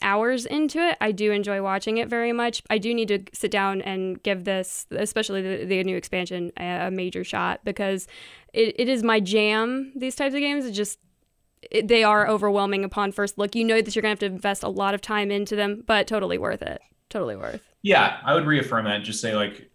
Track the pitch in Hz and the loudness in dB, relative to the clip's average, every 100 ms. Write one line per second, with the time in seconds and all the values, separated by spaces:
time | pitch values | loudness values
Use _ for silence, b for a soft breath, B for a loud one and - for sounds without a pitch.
0 | 196 208 233 254 240 294 302 320 339 - | 0 2 2 0 -2 0 0 2 0 2
1 | 214 196 214 202 202 196 196 190 214 226 | -2 2 2 2 0 -2 -2 -2 -2 -2
2 | 226 233 233 240 240 226 - 220 220 233 | -2 -2 0 0 -2 -4 -2 -2 0 0
3 | 214 202 190 - 208 202 196 196 196 190 | 0 -2 -2 -6 -2 0 0 -2 -4 -4
4 | 185 180 202 190 190 190 185 - - - | -4 -4 -2 -2 -2 -2 -4 -8 -8 -4
5 | 214 220 214 190 185 190 180 190 190 180 | -2 -2 -2 -2 -4 -4 -2 0 0 -2
6 | - 185 180 180 175 - 175 175 180 185 | -4 -4 -4 -6 -6 -6 -6 -4 -2 -2
7 | 185 185 180 185 180 - 208 196 196 190 | -4 -6 -6 -2 -2 -4 -6 -4 -2 -2
8 | - B B B B - 220 - 247 254 | -6 B B B B 2 2 2 2 2
9 | 233 220 185 214 214 214 233 262 269 269 | 4 2 4 4 4 2 0 -2 -6 -6
10 | 262 - 277 277 285 285 254 202 208 - | -6 -2 -2 0 0 -2 -2 -4 -4 -6
11 | _ _ _ _ _ _ - 226 220 233 | _ _ _ _ _ _ -2 -2 4 6
12 | 214 208 208 214 208 202 196 196 196 208 | 8 6 4 2 2 2 2 0 -2 -2
13 | 196 196 202 - 202 233 226 226 214 214 | -2 -2 -4 -2 -2 0 4 4 2 0
14 | 214 208 202 185 202 196 - 190 196 196 | 0 0 -2 -2 -2 -2 -4 0 0 0
15 | - 208 202 202 202 208 202 208 - 208 | -2 -2 0 0 0 0 0 -2 2 2
16 | 190 214 185 180 - - - - _ _ | 2 0 0 -2 -2 -4 -6 -10 _ _
17 | _ 214 127 95 - - _ _ 202 160 | _ -6 -4 -6 -8 -10 _ _ 4 6
18 | - - 135 165 151 143 - 113 104 104 | 6 2 2 2 4 2 2 0 0 -2
19 | 101 104 113 107 101 - - | -4 -4 -2 0 -2 -6 -20